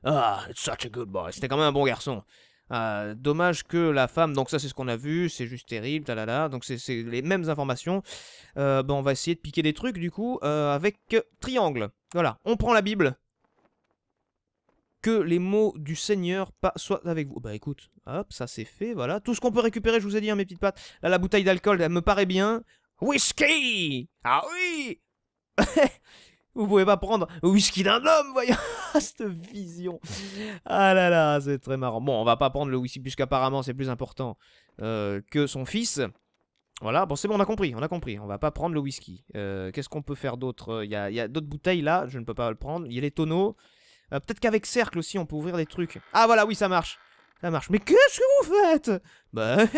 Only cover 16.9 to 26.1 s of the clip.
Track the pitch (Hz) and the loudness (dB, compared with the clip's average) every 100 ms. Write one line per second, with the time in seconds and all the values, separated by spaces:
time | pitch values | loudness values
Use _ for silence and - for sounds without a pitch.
16.9 | 196 175 160 143 - 113 104 - 139 - | -4 -2 -4 -6 -10 -10 -10 -10 -12 -16
17.9 | _ - 156 208 - 120 - 110 - 220 | _ -10 -10 -10 -10 -10 -10 -14 -10 -8
18.9 | 208 123 202 240 233 247 220 226 220 226 | -4 -4 -4 -4 -2 0 2 0 0 0
19.9 | 226 202 214 214 202 196 175 196 - - | 0 0 -2 0 -2 -2 -2 -2 -2 -10
20.9 | - 170 185 180 208 190 180 208 190 160 | -6 0 2 4 4 4 4 4 4 2
21.9 | 175 214 196 190 185 208 226 - _ _ | 2 2 2 2 2 2 0 -6 _ _
22.9 | _ 233 285 - - 294 311 254 208 160 | _ 0 2 0 2 2 4 2 0 -2
23.9 | 131 156 _ 120 139 254 349 359 320 254 | -4 -8 _ 0 2 0 -4 -4 -4 -6
24.9 | - _ _ _ _ _ - - - 269 | -10 _ _ _ _ _ 0 2 4 4
25.9 | - _ | 2 _